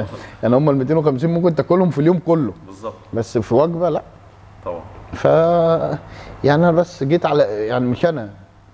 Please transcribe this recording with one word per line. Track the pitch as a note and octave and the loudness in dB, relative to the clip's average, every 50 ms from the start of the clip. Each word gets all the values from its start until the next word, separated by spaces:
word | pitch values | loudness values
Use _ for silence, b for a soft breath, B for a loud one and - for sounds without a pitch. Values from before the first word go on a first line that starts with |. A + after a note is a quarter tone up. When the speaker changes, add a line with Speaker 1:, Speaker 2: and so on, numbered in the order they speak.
| G#2 | -2
Speaker 1:
<laughs> | F#2 - - - - - - - | -6 -10 -16 -18 -18 -10 -4 0
Speaker 2:
يعني | A2+ A#2+ | 2 2
هم | C3 D3+ D3+ | 4 4 2
ال | C#3 | 2
ميتين | C3+ C3 B2+ D#3 | 2 0 0 0
وخمسين | E3 D3+ D3+ C3+ B2 D3 E3 E3+ | 0 2 0 0 0 0 -2 0
ممكن | E3+ F3 F3+ D#3+ | 0 0 0 0
تاكلهم | - C3 - E3+ F#3 F#3 F3 | 0 0 0 2 2 2 2
في | C3 C#3 | 0 2
اليوم | D3 E3 F3+ E3+ | 2 2 2 2
كله. | - E3 E3+ E3 C#3 G#2 F#2 - - | 0 0 0 0 0 -2 -4 -8 -16
Speaker 1:
بالظبط. | F#2+ G2 - A2 A2 G#2 - - - - | -20 -18 -14 -12 -12 -12 -14 -14 -8 -6
Speaker 2:
بس | A2 A#2 - - B2 | -6 -4 -2 -2 -4
في | G#2 - A#2 | -2 0 2
وجبة | C3+ D3+ E3+ E3+ E3 F3+ E3+ | 2 2 2 0 -2 -2 -2
لا. | D3+ - - - - - - - - - - - - - - | -2 -2 -6 -10 -20 -20 -20 -20 -20 -20 -20 -20 -20 -16 -12
Speaker 1:
طبعًا. | F#2+ F2 E2+ - - - - - - - | -12 -12 -12 -12 -16 -20 -20 -18 -16 -8
Speaker 2:
ف، | - - C#3 C#3+ D#3 E3 E3+ F3 E3+ E3 E3 E3 D#3+ - - D3 D3 - B B B B B B B - | -2 2 2 4 4 4 2 2 2 2 2 0 0 -2 -4 -6 -6 -10 B B B B B B B 0
يعني | C3+ C#3+ D#3 F3 | 2 2 4 4
أنا | F3 D#3+ | 4 4
بس | E3 F3 - - - C#3 | 2 0 -2 -2 -6 -4
جيت | C#3 E3 E3+ - | 0 0 0 0
على، | D#3+ D3 D3 C#3 | 2 2 2 0
يعني | G2+ G#2+ G#2 G#2+ G#2+ A#2+ B2 B2+ | 0 0 -4 -4 -2 -2 -2 -2
مش | B2 A#2+ A#2+ - | -2 -2 0 0
أنا، | E3+ D#3+ C#3 A2 G2+ G2+ - - - _ - - - | -2 -2 -2 -8 -12 -14 -18 -20 -20 _ -20 -20 -20